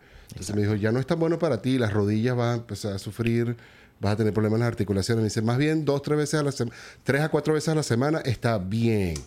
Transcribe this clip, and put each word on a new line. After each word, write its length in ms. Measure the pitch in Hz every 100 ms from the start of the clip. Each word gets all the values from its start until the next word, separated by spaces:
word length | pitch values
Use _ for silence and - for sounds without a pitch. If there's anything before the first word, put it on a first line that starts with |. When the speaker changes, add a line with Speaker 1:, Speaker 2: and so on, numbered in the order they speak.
| - - -
Speaker 1:
Entonces 220 | - 95
Speaker 2:
Exacto. 60 | 104
Speaker 1:
me 60 |
dijo, 120 | 104 107
"Ya 160 | 107
no 80 | 123
es 60 | 131
tan 120 | 165
bueno 200 | 165 165
para 240 | 165 120
ti. 160 | 127 131
Las 140 | 110
rodillas 440 | 104 101 107 120 123
van 120 | 120
a 40 | 120
empezar 360 | 117 101 107
a 60 | 98
sufrir. 580 | - 101 113 117 120 117 - - - -
Vas 160 | 101
a 20 | 104
tener 180 | 107
problemas 220 | 101 107 110
en 40 |
las 80 | 120
articulaciones." 540 | - 98 98 95 113
Me 60 | 110
dice, 120 | 117
"Más 160 | 110 123
bien 300 | 151 160 143
dos, 160 | 139
tres 160 | 139 151
veces 200 | 147 156
a 20 |
la 100 | 143
sema-, 200 | 127 120 - - -
tres 200 | - 139
a 80 | 156
cuatro 240 | 156 147
veces 160 | 156 156
a 40 |
la 80 | 156
semana 380 | 147 117 139 160 135
está 320 | 110 120 110
bien." 560 | 92 110 117 107 90 76